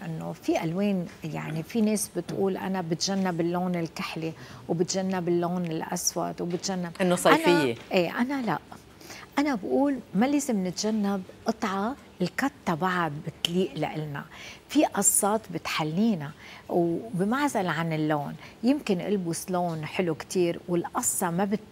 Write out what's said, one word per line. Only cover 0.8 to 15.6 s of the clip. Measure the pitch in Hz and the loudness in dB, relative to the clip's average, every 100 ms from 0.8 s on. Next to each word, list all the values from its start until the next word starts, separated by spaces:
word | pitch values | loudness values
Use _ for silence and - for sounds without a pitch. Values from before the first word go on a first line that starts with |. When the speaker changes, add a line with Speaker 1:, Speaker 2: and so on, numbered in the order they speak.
| 208 190 165 - | 2 0 -2 -8
Speaker 1:
يعني | 160 156 156 156 | -8 -6 -6 -6
في | 165 233 | -2 0
ناس | 214 214 - 185 | 2 2 -2 -4
بتقول: | 170 - 196 185 | -4 -2 0 0
"أنا | 196 190 | -2 -2
بتجنب | 165 165 - 196 190 170 | -2 -2 0 0 0 2
اللون | 170 175 180 175 | 0 0 0 0
الكحلي | 165 - 185 165 160 160 - - - | -2 -6 -8 -6 -6 -8 -14 -14 -4
وبتجنب | 165 - 190 190 190 170 | 0 0 0 0 0 2
اللون | 175 170 180 175 | 2 2 0 -2
الأسود | 160 - 180 - - 170 170 | -4 -4 -4 -2 -2 -4 -4
وبتجنب". | 175 175 - 185 175 165 | -4 -2 -2 -4 -4 0
Speaker 2:
إنه | 185 180 | 2 4
صيفية. | 226 294 320 175 127 | 4 4 6 4 4
Speaker 1:
أنا، | 117 - | 0 0
إيه، | 196 170 - | 2 2 0
أنا | 247 285 | -2 0
لا. | 220 151 - - - - - - - - | 0 -2 -4 -18 -20 -20 -18 -16 -6 0
أنا | 294 240 | 0 0
بقول | 214 254 285 262 - 180 | 0 2 4 0 -2 2
ما | 254 | 4
لازم | 285 269 214 185 | 4 2 0 0
نتجنب | 175 214 220 202 202 180 - - | 0 0 2 2 0 -4 -6 -4
قطعة | 226 220 196 208 285 - - | -2 -2 0 -2 -4 -12 -4
الكت | 180 - 277 - - | -4 0 -2 -2 -2
تبعها | 165 185 180 165 147 156 | 0 2 2 0 -2 -8
بتليق | - - 175 190 151 | -6 -2 0 0 0
لإلنا. | 151 156 151 143 - - - - - | -4 -2 -6 -6 -10 -14 -16 -16 0
في | 277 - | 4 4
قصات | - - - 196 220 - | 4 2 4 2 0 -2
بتحلينا | 165 | -6